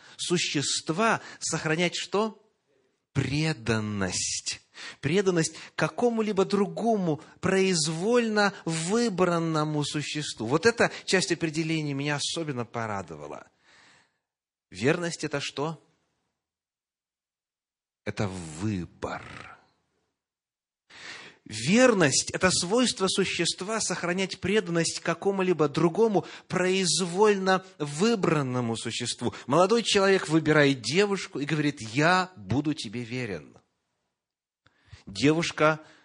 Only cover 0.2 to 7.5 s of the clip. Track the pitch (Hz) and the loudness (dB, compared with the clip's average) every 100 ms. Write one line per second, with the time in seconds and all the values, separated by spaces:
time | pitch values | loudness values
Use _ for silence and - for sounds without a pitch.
0.2 | - 175 - 147 - - - 165 226 170 | -2 0 0 -2 -2 -4 -4 0 2 0
1.2 | - - - 160 156 160 175 - - 196 | -4 -12 -6 -4 -2 0 0 -2 -4 -2
2.2 | 220 - _ _ _ _ _ _ _ 131 | -2 -6 _ _ _ _ _ _ _ -4
3.2 | 123 147 160 123 113 113 107 101 95 - | -2 0 -2 -2 -2 -2 0 -2 -2 -2
4.2 | - - - - _ - - - 143 185 | -6 -6 -8 -10 _ -18 -18 -8 -2 0
5.2 | 190 170 160 - - - - - 240 226 | 2 2 0 -4 -12 -2 -2 0 0 0
6.2 | 214 190 190 202 190 160 226 214 175 143 | 0 0 0 0 0 -2 -2 0 0 -2
7.2 | - - 175 | -6 -6 0